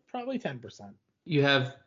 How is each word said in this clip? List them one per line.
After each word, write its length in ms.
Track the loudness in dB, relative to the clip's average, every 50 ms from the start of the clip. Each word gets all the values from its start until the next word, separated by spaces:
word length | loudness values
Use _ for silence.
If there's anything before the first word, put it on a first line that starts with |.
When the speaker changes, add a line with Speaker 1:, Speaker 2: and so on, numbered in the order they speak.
| _ _
Speaker 1:
probably 280 | -12 -10 -8 -6 -6 -6
ten 200 | -6 -6 -8 -10
percent. 340 | -12 -16 -18 -18 -18 -20 -20 _ _ _ _ _ -8
Speaker 2:
You 160 | -2 2 4 4
have 340 | 6 4 4 2 0 -6 -12 _